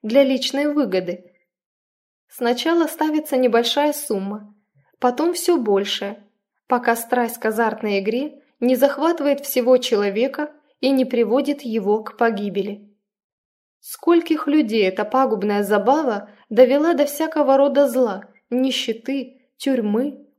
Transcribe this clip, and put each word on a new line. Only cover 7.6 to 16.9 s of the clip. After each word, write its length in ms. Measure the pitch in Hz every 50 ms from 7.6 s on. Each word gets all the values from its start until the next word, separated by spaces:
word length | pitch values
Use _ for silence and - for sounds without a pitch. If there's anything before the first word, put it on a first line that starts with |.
| 233 220 214 214 - 214 202 196
игре 420 | 196 208 220 247 277 302 - - _ _ _ -
не 160 | 233 247 262
захватывает 640 | 240 262 277 285 - 285 330 339 330 285 285 285 277
всего 360 | 285 - - 254 240 240 254
человека 800 | 254 247 - 240 208 208 202 190 208 240 277 269 - 302 294 - _ _ _ _ -
и 80 | - 254
не 160 | 277 262 254
приводит 560 | 254 - 233 233 202 220 269 - - 285 285
его 420 | - 240 214 226 190 196 208 220 214
к 140 | - -
погибели. 720 | - 240 233 226 196 208 208 175 196 190 202 202 - - _ _ _ _ _ _ _ _ _ _ _ _ _ _ _ _ _ _ _
Скольких 640 | - - - - - - 349 339 339 - 320 302 -
людей 420 | - 285 311 285 214 214 226 202 185
эта 160 | 185 190 214
пагубная 600 | 214 - 262 269 247 214 202 190 208 202 202 208
забава 640 | 190 214 202 196 220 269 311 320 262 220 202 - - - _ _ -
довела 460 | 220 214 262 233 262 285 302 330